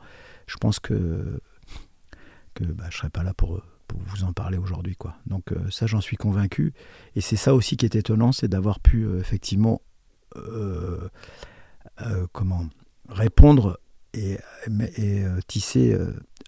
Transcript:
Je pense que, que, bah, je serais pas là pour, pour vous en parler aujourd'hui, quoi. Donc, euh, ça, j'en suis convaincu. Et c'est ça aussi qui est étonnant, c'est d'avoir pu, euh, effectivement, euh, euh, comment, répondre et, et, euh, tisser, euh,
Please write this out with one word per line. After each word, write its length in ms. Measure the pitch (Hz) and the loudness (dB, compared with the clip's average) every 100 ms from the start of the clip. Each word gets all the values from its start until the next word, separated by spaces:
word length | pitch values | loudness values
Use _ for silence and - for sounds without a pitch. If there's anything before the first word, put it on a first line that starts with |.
| - - - - - | -16 -20 -20 -20 -18
Je 80 | - | -2
pense 240 | 113 104 | -2 -2
que, 600 | - 104 85 82 - 78 - _ - - - _ - - - - - | -2 -2 -2 -4 -6 -10 -12 _ -20 -18 -18 _ -20 -20 -20 -20 -18
que, 100 | - | -8
bah, 220 | 90 - 85 | -6 -6 -10
je 80 | - | -8
serais 120 | 80 | -8
pas 140 | - | -4
là 100 | 87 | -4
pour, 280 | - 85 87 - _ - | 0 -2 -2 -12 _ -12
pour 120 | 92 | -10
vous 240 | 92 98 | -8 -6
en 80 | 92 | -4
parler 240 | 87 92 92 | -4 -4 -4
aujourd'hui, 380 | 92 85 90 92 | -4 -6 -8 -10
quoi. 200 | - - - | -12 -14 -8
Donc, 240 | 98 - | -8 -6
euh, 180 | 87 92 | -6 -6
ça, 160 | - 113 | -4 -2
j'en 160 | 107 | -2
suis 160 | - - | -4 -4
convaincu. 560 | 107 98 98 - - - - - - - | -2 0 0 -2 -4 -4 -16 -20 -10 -8
Et 60 | |
c'est 140 | - 110 | -4 0
ça 180 | - | 4
aussi 220 | 135 - - | 2 2 0
qui 100 | 113 | 0
est 100 | 110 | 0
étonnant, 360 | 104 110 120 | 0 2 2
c'est 160 | 131 110 | 2 0
d'avoir 320 | 95 101 98 | 0 0 4
pu, 240 | - 120 | 6 6
euh, 160 | 110 92 | 2 -2
effectivement, 640 | 98 98 - 101 110 - - _ _ _ _ - | -2 -4 -2 2 2 0 -6 _ _ _ _ -18
euh, 720 | - 113 101 85 90 85 92 - - - - - - - - - | -12 -8 -6 -6 -6 -8 -10 -16 -20 -20 -20 -20 -20 -20 -20 -12
euh, 240 | 113 95 90 | -8 -6 -6
comment, 340 | - 95 90 82 - - _ - | -4 -4 -2 -6 -12 -20 _ -12
répondre 680 | 98 110 - 147 143 101 87 - - - | -2 6 10 10 10 6 -2 -10 -20 -16
et, 240 | - 98 - - - - 104 113 - | -8 -6 -8 -10 -14 -6 -4 -4 -2
et, 260 | 101 101 | -2 0
euh, 160 | 95 92 - | 0 -2 -4
tisser, 460 | 104 - 127 123 | -6 -2 2 2
euh, 200 | 98 87 - - - | 2 -2 -8 -16 -20